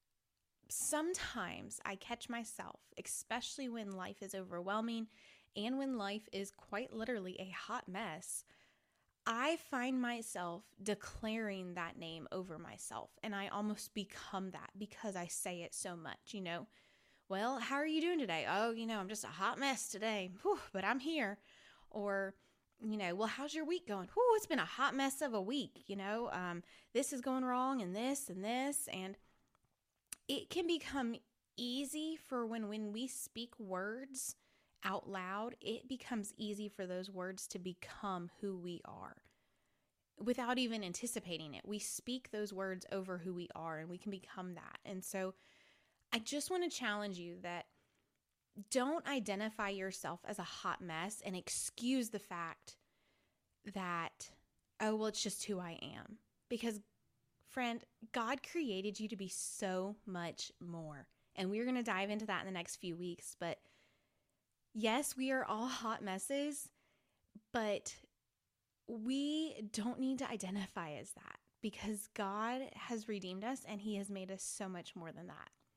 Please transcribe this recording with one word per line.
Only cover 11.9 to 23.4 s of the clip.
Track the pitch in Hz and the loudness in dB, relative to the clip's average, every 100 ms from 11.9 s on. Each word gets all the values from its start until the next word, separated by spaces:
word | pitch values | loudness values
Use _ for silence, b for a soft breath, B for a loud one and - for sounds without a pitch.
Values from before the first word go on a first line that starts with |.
| - | -4
name | 165 165 - | -6 -6 -4
over | 185 185 160 | -4 -4 -6
myself, | 165 - - - - - | -8 -10 -6 -6 -6 -6
and | 220 | -4
I | 202 196 | -2 0
almost | 208 214 208 - | 0 2 0 -2
become | 214 190 - - 190 190 | -4 -4 -6 -6 -4 -2
that | 170 - 190 | -6 -10 -8
because | 214 - 214 190 | -8 -4 -2 -2
I | 175 | -2
say | - 190 180 | -2 -2 -4
it | 170 | -4
so | - 190 170 | -4 -4 -4
much, | 160 - - | -6 -8 -6
you | 208 | -4
know? | 175 170 - B B B B B - | -2 -2 -4 B B B B B -2
"Well, | 190 233 269 | 2 2 2
how | 233 277 | 2 4
are | 311 | 4
you | 311 | 4
doing | 339 339 | 4 4
today?" | 214 160 117 | 4 2 4
"Oh, | 190 233 | 4 4
you | 226 226 | 2 0
know, | 214 | 0
I'm | 185 | -2
just | 208 | -4
a | 208 | -4
hot | 156 202 247 | 0 2 4
mess | 269 233 - | 2 2 -2
today. | 202 220 208 185 185 | 0 2 2 0 0
Whew, | 381 349 - | 2 2 0
but | 190 | 2
I'm | 190 262 | 2 2
here." | 277 311 202 208 B B B B B | 2 2 2 0 B B B B B
Or, | 220 202 196 196 b b b _ _ | -2 2 2 0 b b b _ _
you | 220 214 | -2 0
know, | 180 | 2
"Well, | 185 220 | 2 2
how's | 262 | 2